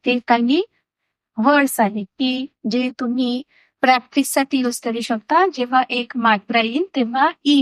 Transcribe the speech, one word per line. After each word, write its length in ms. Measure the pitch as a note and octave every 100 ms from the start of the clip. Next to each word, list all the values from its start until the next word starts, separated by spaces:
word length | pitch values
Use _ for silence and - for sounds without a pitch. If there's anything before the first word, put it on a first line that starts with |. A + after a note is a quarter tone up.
| -
ते 120 | B3 -
काही 360 | A#3 A#3+ D#4 A4 _ _ _ _ _ _ -
वर्ड्स 400 | A#3 D4 C4+ -
आहेत 260 | G#3 G#3 G3 _
की 280 | C4 B3+ C4+ _ A3+
जे 200 | A#3+ B3+ A#3
तुम्ही 420 | B3 B3 B3 B3 - _ _ _
प्रॅक्टिससाठी 760 | B3+ B3+ - D4 C4+ C#4+ C#4 C#4
यूज 220 | B3 A#3+
करू 200 | A#3+ A3+
शकता. 460 | A3 A3 - D#4 F#4+
जेव्हा 280 | C4+ A#3+ C4 B3+
एक 260 | B3 A#3+ B3+
मात्रा 440 | A3+ G#3 - A#3
येईल 260 | A3 C4 F#4+ C4+
तेव्हा 340 | A3+ B3+ D4 -
ई 100 | C#4+ D4